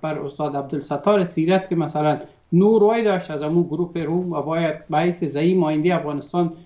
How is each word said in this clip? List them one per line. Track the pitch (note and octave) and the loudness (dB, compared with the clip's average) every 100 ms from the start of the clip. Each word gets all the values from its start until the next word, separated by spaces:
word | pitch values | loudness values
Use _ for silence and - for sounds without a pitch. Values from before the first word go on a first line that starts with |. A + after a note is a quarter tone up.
بر | D#3 D3 | -8 -6
استاد | C#3 C#3+ D3+ C#3 | -8 -6 -6 -6
عبدالستار | C#3 C#3+ - C#3+ - G#3 | -6 -8 -6 -2 2 2
سیرت | F3 - D#3+ F#3 F#3 | 2 0 2 0 0
که | E3+ | -2
مثلاً | D3+ D3+ D3+ C#3 - _ _ | -2 0 0 0 -6 _ _
نو | E3+ G3+ A3 | 4 6 6
رای | G#3 A#3 | 4 4
داشت | A3 F#3 - | 2 0 -4
از | D3+ | -6
همون | D3+ E3+ | 0 0
گروپ | E3+ D#3+ E3+ E3+ | 0 -2 -4 -4
روم | D3+ F3 F3+ | -2 -2 -2
و | D#3 | -4
باید | C#3+ E3 E3 D3+ - | -4 -2 -2 -4 -2
به | D3+ | 0
حیث | F3 F3 | 0 -2
زعیم | D3+ C#3 E3 F#3 | -4 0 2 4
آینده | D#3 D#3 E3 | 2 2 2
افغانستان، | E3+ D3 C#3+ - F3 E3+ E3 | 0 -2 -8 -4 -2 -2 -4